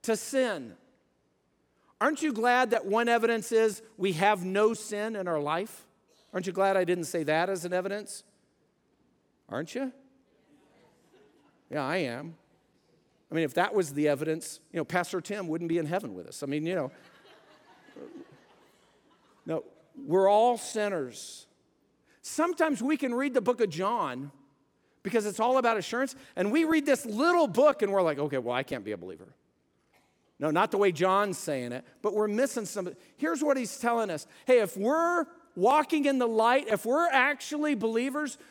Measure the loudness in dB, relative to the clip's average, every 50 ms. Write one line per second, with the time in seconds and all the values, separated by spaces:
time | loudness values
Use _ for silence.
0 | 0 -2 -2 -2 -2 -2 0 0 0 0 -2 -4 -8 -12 -16 _ _ _ _ _
1 | _ _ _ _ _ _ _ _ _ _ _ _ _ _ _ _ _ _ _ _
2 | 0 0 0 0 -2 -2 -2 0 2 4 4 4 4 2 2 -2 0 0 0 2
3 | 2 4 2 2 4 2 0 0 -2 0 2 2 2 2 0 -4 -14 -20 _ -4
4 | -2 -2 0 2 2 2 2 2 -2 -2 0 2 2 2 2 0 -8 -8 -6 -6
5 | -4 -4 -4 -6 -4 -2 -2 -2 0 -2 -2 -4 -4 -8 -12 -20 -20 _ _ _
6 | _ _ _ _ _ _ -8 -6 -6 -4 0 2 2 4 4 2 2 2 0 -2
7 | -2 -4 -4 -2 0 2 2 2 2 0 -2 -6 -4 -4 -4 -2 -2 -4 -6 -8
8 | -10 -12 -16 -16 -18 _ _ _ _ _ _ _ _ _ _ _ _ _ _ _
9 | _ _ _ _ _ _ _ _ _ -10 -8 -8 -8 -8 -6 -8 -8 -8 -8 -14
10 | _ _ _ _ _ _ _ _ _ _ _ _ _ _ _ _ _ _ _ _
11 | _ _ _ -20 -20 _ _ _ _ _ _ _ _ _ -8 -6 -4 -2 -2 -2
12 | -2 -4 -6 -8 -10 -14 -16 _ _ _ _ _ _ _ _ _ _ _ _ _
13 | _ _ _ _ _ _ -2 -2 -2 0 2 0 0 2 2 0 0 0 -2 0
14 | 2 2 2 0 -2 -4 -4 -6 -6 -12 -14 -16 _ _ -6 -6 -6 -2 -2 -2
15 | -2 -2 -4 -6 -6 -6 -8 -8 -6 -6 -4 -4 -2 -2 -2 -2 -2 -2 -4 -4
16 | -4 -6 -12 -12 -14 -14 -12 -10 -8 -4 -4 -4 -4 -2 -4 -4 -4 -6 -8 -14
17 | -20 -20 -20 -20 -20 -20 -20 -20 _ _ -20 -20 _ _ -20 -20 _ -20 -20 -20
18 | -18 -18 -18 -20 -20 -20 -20 _ _ _ _ _ _ _ _ _ _ _ _ _
19 | _ _ _ _ _ _ _ _ _ -6 -6 -6 -6 -8 -20 _ _ _ _ -16
20 | -4 0 2 4 6 6 6 6 6 4 2 0 -4 -8 -4 -4 -4 -2 -2 -4
21 | -6 -6 -10 -14 -16 -16 -18 -18 -20 _ _ _ _ _ _ _ _ _ _ _
22 | _ _ _ _ _ -10 -2 -2 0 0 2 0 0 0 0 -2 0 -2 0 0
23 | 0 -2 -2 -2 -2 0 0 0 0 0 0 0 0 -2 0 -2 -2 -2 -2 -2
24 | -4 -4 -6 -8 -10 -14 -16 _ _ _ _ _ _ _ _ _ _ _ _ _
25 | _ -2 0 0 0 0 -2 0 0 2 2 4 4 2 2 0 -2 -4 -2 -2
26 | -2 -2 -4 -14 -20 -14 -4 -2 -2 2 2 2 2 4 2 2 4 2 0 0
27 | 0 -6 -2 2 2 4 4 4 4 2 4 6 6 6 6 4 0 0 2 2
28 | 2 2 0 0 -2 -2 -2 -4 -2 -2 -2 -2 -2 -4 -6 -8 -6 -8 -8 -8
29 | -10 -14 -14 -16 -18 -20 _ _ _ _ _ _ _ _ _ _ _ _ _ _
30 | _ _ _ _ _ _ _ _ -2 0 2 2 2 2 2 2 2 2 2 2
31 | 2 2 4 2 2 0 -2 -6 -6 -4 -4 -4 -4 -6 -8 -10 -12 -14 -20 _
32 | -6 -2 0 0 0 0 2 0 0 0 -2 -6 -8 -6 -6 -6 -8 -8 -10 -14
33 | -20 -20 _ _ -2 -2 -2 0 2 0 2 0 0 -6 -8 -4 -2 0 0 0
34 | 0 -2 -4 -8 -8 _ -20 -12 2 6 6 6 6 4 -2 -2 0 2 2 4
35 | 4 2 2 0 -2 -2 -8 -20 _ _ _ 2 4 6 6 6 4 2 0 0
36 | 2 2 2 2 0 2 2 4 4 6 4 4 2 0 -2 -2 0 0 2 2
37 | 2 4 4 4 4 4 2 -2 -6 -8 -4 -2 0 0 0 0 -2 -2 0 0
38 | -2 -2 -2 -4 -6 -6 -8 -12 -20 -20